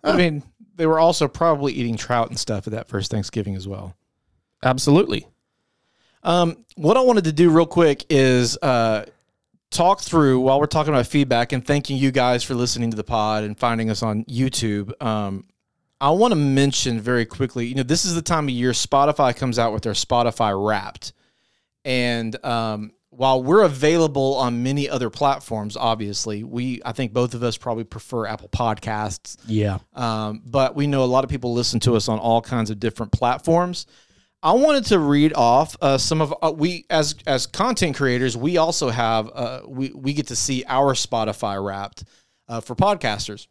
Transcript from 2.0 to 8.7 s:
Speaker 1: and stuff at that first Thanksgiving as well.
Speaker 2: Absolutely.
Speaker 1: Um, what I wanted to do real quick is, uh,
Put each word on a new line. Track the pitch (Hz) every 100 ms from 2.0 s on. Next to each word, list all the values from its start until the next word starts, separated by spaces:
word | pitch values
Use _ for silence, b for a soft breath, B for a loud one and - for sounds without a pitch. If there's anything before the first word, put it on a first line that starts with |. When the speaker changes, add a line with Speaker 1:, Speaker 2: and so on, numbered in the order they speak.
| - 120 113
Speaker 1:
and | -
stuff | - 104 104
at |
that | 107 -
first | 104 98
Thanksgiving | 110 98 - 101 95
as | 95
well. | 98 95 - _ _ _ _ _ _
Speaker 2:
Absolutely. | 127 127 - 147 - - - _ _ _ _ _ _ _ _ _
Speaker 1:
Um, | - 175 170 165 _ -
what | 156 240
I |
wanted | 254 220 165
to |
do | 151 175
real | 160 165
quick | 170 165 143 -
is, | 147 135 127 120 -
uh, | 147